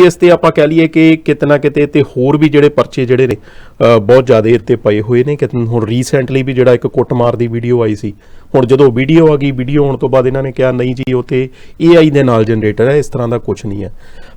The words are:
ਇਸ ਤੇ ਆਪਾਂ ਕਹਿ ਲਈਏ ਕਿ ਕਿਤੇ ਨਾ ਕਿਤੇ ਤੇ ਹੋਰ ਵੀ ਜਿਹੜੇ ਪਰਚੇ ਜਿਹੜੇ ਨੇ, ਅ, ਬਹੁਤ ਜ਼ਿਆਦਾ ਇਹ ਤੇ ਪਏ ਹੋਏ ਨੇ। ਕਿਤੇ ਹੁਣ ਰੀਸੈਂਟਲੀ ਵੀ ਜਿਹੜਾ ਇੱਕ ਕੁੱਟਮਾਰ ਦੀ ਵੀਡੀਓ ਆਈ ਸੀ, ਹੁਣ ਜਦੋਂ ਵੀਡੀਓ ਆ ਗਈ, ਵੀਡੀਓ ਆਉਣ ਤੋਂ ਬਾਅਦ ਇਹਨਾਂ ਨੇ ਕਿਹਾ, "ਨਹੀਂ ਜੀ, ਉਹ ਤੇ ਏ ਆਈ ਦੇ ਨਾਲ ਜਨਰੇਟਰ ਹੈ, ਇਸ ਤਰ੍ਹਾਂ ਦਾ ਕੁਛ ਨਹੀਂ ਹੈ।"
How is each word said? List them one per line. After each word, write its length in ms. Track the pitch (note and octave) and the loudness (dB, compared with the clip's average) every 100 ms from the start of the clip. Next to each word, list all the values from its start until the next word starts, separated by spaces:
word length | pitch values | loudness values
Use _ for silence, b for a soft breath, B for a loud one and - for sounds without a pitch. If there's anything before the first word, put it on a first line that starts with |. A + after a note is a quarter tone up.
| F3+ | 2
ਇਸ 80 | |
ਤੇ 160 | - F3 | 4 2
ਆਪਾਂ 200 | E3 E3 | 2 0
ਕਹਿ 160 | D#3 D3+ | 0 0
ਲਈਏ 220 | E3 D#3+ | 2 0
ਕਿ 280 | E3 D#3+ D#3+ | 2 2 2
ਕਿਤੇ 220 | - - C#3+ | -2 -2 0
ਨਾ 120 | D3 | 0
ਕਿਤੇ 280 | D3 C#3+ D3 | 0 -2 -2
ਤੇ 160 | D#3 | -2
ਹੋਰ 340 | C#3 C3 C3 D3 | -2 -2 -2 2
ਵੀ 120 | D3+ | 2
ਜਿਹੜੇ 200 | D3 D3 | 2 2
ਪਰਚੇ 360 | C#3+ A#2+ - | 2 -4 -4
ਜਿਹੜੇ 220 | B2 B2+ C3 | -2 0 0
ਨੇ, 100 | - | -4
ਅ, 640 | - - - - A#2 A#2 | -12 -20 -14 0 2 2
ਬਹੁਤ 280 | G2+ B2+ B2+ | 4 2 4
ਜ਼ਿਆਦਾ 220 | A2+ A2 | 2 2
ਇਹ 100 | A#2 | 0
ਤੇ 180 | - A#2 | 0 -2
ਪਏ 240 | - G#2 | 0 -2
ਹੋਏ 240 | G#2 A#2+ | 0 -2
ਨੇ। 120 | C3 D3 | -2 -4
ਕਿਤੇ 220 | B2+ B2 | -6 -4
ਹੁਣ 260 | A#2 A#2+ | -4 -4
ਰੀਸੈਂਟਲੀ 580 | G#2+ A#2+ B2 C#3 B2+ C3+ | -2 -4 -4 -6 -4 -4
ਵੀ 100 | C3 | -2
ਜਿਹੜਾ 200 | B2+ B2 | 0 2
ਇੱਕ 140 | A#2+ - | 2 -2
ਕੁੱਟਮਾਰ 500 | - A#2+ B2 A#2+ A#2 | -4 -2 -2 -2 -2
ਦੀ 100 | A#2 | -4
ਵੀਡੀਓ 360 | A#2 A#2+ A#2+ | -4 -2 -2
ਆਈ 120 | A2+ | -2
ਸੀ, 180 | G#2+ G#2 G#2 b b b | -4 -8 -12 b b b
ਹੁਣ 120 | C3+ A#2+ | -2 2
ਜਦੋਂ 260 | C3 C#3 | 4 4
ਵੀਡੀਓ 400 | A#2+ C3+ E3 D#3+ | 2 0 2 4
ਆ 40 | D3 | 2
ਗਈ, 140 | C#3+ | -2
ਵੀਡੀਓ 340 | B2+ B2+ D3 | -4 -4 -2
ਆਉਣ 120 | C#3+ C3 | -2 -2
ਤੋਂ 120 | C#3 | -2
ਬਾਅਦ 180 | C3 B2+ | 0 0
ਇਹਨਾਂ 160 | C3+ | -2
ਨੇ 100 | C3+ | -6
ਕਿਹਾ, 200 | B2 B2+ | -2 -2
"ਨਹੀਂ 220 | B2+ B2+ | -2 -4
ਜੀ, 180 | B2+ B2+ | -6 -4
ਉਹ 100 | B2+ | -4
ਤੇ 260 | A#2+ C3 C3 b b b | -4 -4 -6 b b b
ਏ 160 | E3 E3+ | 4 4
ਆਈ 140 | D#3 | 4
ਦੇ 120 | C#3+ | 2
ਨਾਲ 220 | C3 A2+ | 2 2
ਜਨਰੇਟਰ 440 | A2 A2 G#2+ G#2 A#2 | 0 0 -2 0 0
ਹੈ, 80 | C#3 | 0
ਇਸ 100 | G#2 | -2
ਤਰ੍ਹਾਂ 220 | B2 A#2+ | -6 -4
ਦਾ 100 | A#2+ | -6
ਕੁਛ 280 | - F#2+ A2 | -6 -8 -8
ਨਹੀਂ 180 | G#2 | -10
ਹੈ।" 80 | F#2 - b b b | -10 -14 b b b